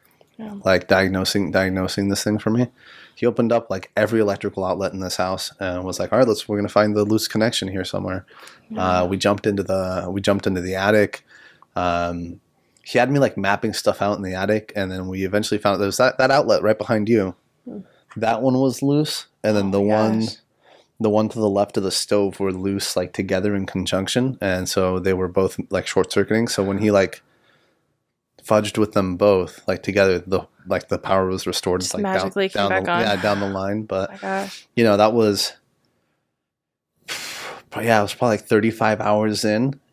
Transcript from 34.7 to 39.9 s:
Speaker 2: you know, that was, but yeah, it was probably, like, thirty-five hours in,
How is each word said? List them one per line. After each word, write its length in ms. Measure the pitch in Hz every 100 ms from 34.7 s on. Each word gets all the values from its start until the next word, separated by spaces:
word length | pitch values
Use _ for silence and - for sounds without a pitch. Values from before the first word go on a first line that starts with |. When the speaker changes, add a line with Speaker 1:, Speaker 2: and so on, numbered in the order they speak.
Speaker 2:
you 80 | -
know, 120 | 113 101
that 160 | 107
was, 400 | 117 107 98 - - _ _ _ _ _ _ _ _ _ _ _ _ _ _ - - - - - - -
but 140 | -
yeah, 160 | 117 110
it 20 |
was 120 | 101
probably, 220 | - 123 104
like, 80 | -
thirty-five 540 | 110 113 110 110 107
hours 440 | 104 107 107 104
in, 340 | 110 107 135 123 _